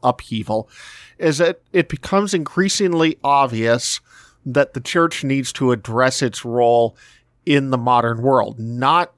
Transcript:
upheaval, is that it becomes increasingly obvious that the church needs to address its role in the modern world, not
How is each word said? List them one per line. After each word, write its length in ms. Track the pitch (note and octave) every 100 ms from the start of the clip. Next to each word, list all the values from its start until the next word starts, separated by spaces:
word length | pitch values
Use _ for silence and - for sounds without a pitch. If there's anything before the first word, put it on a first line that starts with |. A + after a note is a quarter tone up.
upheaval, 640 | B2+ A#2+ - A2+ G#2 G#2+ A2 - - - - -
is 200 | E3+ D3
that 220 | E3+ F3+ _
it 160 | F3 E3
becomes 460 | D3+ - G3 G3+
increasingly 840 | F#3+ D3 - F#3+ - F#3+ E3+ D#3+ -
obvious 760 | C#3 C#3+ C3+ A2+ A2+ A#2+ - - - - - _
that 300 | - C3+ C3
the 60 | C3+
church 440 | B2+ F3 E3 -
needs 280 | C#3 C3+ B2+
to 200 | - C3
address 500 | A#2+ G#2+ A#2 B2+ -
its 220 | B2+ -
role 520 | A#2+ A#2+ A#2+ A#2 A#2 - - _ _ _ -
in 240 | C#3+ C3+
the 80 | B2+
modern 420 | A#2+ B2 A#2 A2+
world, 380 | B2+ C3 G#2+ A2
not 560 | A2+ A#2+ C3+ E3 F3